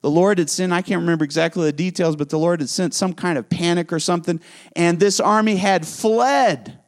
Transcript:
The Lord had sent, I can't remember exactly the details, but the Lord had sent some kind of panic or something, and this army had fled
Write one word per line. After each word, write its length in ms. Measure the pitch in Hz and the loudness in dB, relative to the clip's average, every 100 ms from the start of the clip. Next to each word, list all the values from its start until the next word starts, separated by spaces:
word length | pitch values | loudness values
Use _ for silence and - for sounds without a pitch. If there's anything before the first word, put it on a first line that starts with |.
The 80 | 160 | 2
Lord 280 | 156 190 196 | 2 4 2
had 120 | 156 | 0
sent, 220 | - 185 | -2 -2
I 100 | 175 | -2
can't 180 | 185 190 | -2 -2
remember 240 | 170 165 | 0 0
exactly 400 | 151 156 165 180 | 0 0 -2 0
the 80 | 156 | -2
details, 440 | 143 185 175 165 151 | 0 -4 0 -2 -2
but 120 | 143 | -4
the 100 | 160 | 0
Lord 220 | 165 175 | 0 0
had 80 | 135 | -4
sent 240 | - 175 | -2 -4
some 200 | - 185 | -2 -4
kind 260 | - 180 151 | -2 -2 -4
of 100 | 110 | -2
panic 440 | 175 175 175 165 | -2 0 0 -2
or 60 | 165 | -4
something, 420 | 170 175 165 165 - - - - | -2 -2 -2 -6 -6 -20 -12 0
and 240 | 170 175 | 0 4
this 180 | 202 190 | 2 2
army 380 | 196 214 214 196 | 2 2 2 0
had 300 | 196 185 156 | 2 0 -2
fled 920 | - 220 220 254 277 247 139 107 - | -4 0 2 2 2 2 0 -8 -20